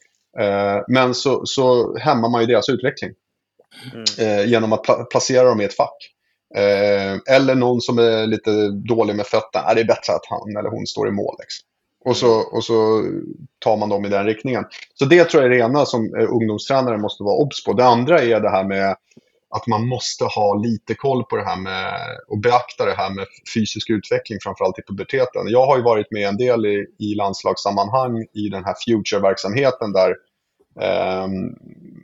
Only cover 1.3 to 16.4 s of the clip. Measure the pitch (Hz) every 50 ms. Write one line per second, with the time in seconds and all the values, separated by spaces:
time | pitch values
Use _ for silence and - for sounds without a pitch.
1.3 | 123 - - - - 139 131 127 123 123 110 92 - - 113 151 151 120 113 120
2.3 | 123 117 113 113 120 107 - - 131 113 - 131 - - - 90 101 _ _ _
3.3 | _ _ _ _ _ _ _ _ _ - - 127 127 117 113 107 - - 113 107
4.3 | 104 101 101 113 117 113 110 110 110 - - - 120 - 120 - - 127 - -
5.3 | 131 127 127 127 117 107 101 95 - - 139 - - - - - _ _ _ _
6.3 | _ _ _ _ - 104 101 101 101 98 104 104 101 98 95 98 98 95 - -
7.3 | 131 135 139 131 131 131 123 123 127 120 - - 120 117 117 117 113 110 110 110
8.3 | 110 104 - 110 104 107 104 101 101 101 - 110 117 113 110 104 104 104 101 -
9.3 | - 110 - - - 92 67 80 117 113 113 110 110 - - - 101 - - -
10.3 | 104 - - 107 104 104 104 104 110 110 104 - - 110 104 104 101 101 104 -
11.3 | - - - - - - - _ _ _ _ _ _ _ - 127 120 - 127 120
12.3 | 113 110 - - - 117 110 - 117 110 110 110 110 110 98 98 95 90 85 -
13.3 | - - - - _ _ - 117 110 107 107 107 101 101 101 101 101 98 101 107
14.3 | 110 - - 131 127 107 101 - - - - - _ - 139 135 170 180 165 170
15.3 | - 156 135 123 123 123 117 113 135 147 139 - - 120 110 104 - 113 113 101
16.3 | - 117